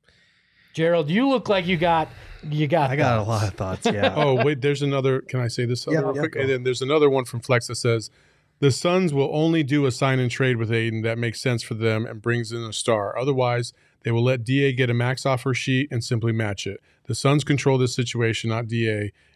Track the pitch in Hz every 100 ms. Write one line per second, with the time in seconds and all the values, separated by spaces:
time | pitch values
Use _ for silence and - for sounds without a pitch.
0 | _ _ _ _ _ _ _ - 165 170
1 | 147 190 277 254 - 196 175 180 175 165
2 | 156 - - - 151 151 151 170 139 139
3 | 139 113 104 113 104 - 95 92 233 104
4 | 135 151 147 127 131 147 143 139 143 139
5 | 135 131 - 127 120 120 120 123 - 156
6 | 139 139 160 147 135 131 127 123 131 151
7 | 147 135 123 120 - 123 - 117 120 117
8 | - - _ _ _ _ 139 123 175 180
9 | 185 139 139 151 160 165 139 147 135 120
10 | 139 131 123 - 131 117 113 113 113 110
11 | 110 117 117 107 131 117 - 110 113 110
12 | 113 113 117 120 113 117 113 104 - 110
13 | 101 - 135 131 123 120 117 - _ _
14 | 127 117 123 131 113 135 139 127 127 120
15 | 120 131 139 127 135 123 - 131 147 123
16 | - 120 113 113 107 98 - 98 - _
17 | - 120 135 147 143 143 139 131 127 131
18 | 120 117 113 113 117 113 113 117 113 107
19 | 104 - _